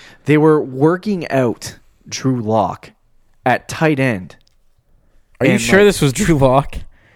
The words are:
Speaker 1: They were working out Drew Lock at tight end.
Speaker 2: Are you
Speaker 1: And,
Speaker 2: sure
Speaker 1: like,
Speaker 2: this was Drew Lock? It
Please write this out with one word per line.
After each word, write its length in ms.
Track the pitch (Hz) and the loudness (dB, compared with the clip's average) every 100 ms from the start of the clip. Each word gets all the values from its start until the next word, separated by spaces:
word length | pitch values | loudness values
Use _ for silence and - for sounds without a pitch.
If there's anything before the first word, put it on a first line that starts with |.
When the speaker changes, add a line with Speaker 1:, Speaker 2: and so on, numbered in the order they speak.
| - - - | -20 -10 0
Speaker 1:
They 120 | 151 | 2
were 240 | 156 151 | 4 2
working 680 | 135 131 156 180 214 190 143 | -2 0 0 0 -4 -6 -2
out 480 | 135 120 - - - _ _ - | -2 -2 -4 -12 -18 _ _ -16
Drew 320 | - 135 123 | -6 -4 -2
Lock 520 | 107 110 92 - - _ _ _ _ _ | 0 0 0 -6 -16 _ _ _ _ _
at 240 | 127 120 - | -2 -2 -4
tight 320 | - 160 139 | -2 -2 0
end. 360 | 135 101 92 - _ _ _ _ _ _ _ _ _ - | -2 -4 -10 -20 _ _ _ _ _ _ _ _ _ -2
Speaker 2:
Are 80 | 139 | 0
you 60 | |
Speaker 1:
And, 80 | - | 0
Speaker 2:
sure 180 | 117 190 | 2 4
Speaker 1:
like, 80 | 208 | 4
Speaker 2:
this 120 | - | 2
was 140 | 143 | -2
Drew 240 | 127 190 151 | 0 0 2
Lock? 380 | 135 135 147 - | 4 2 -2 -10
It 80 | - _ _ | -14 _ _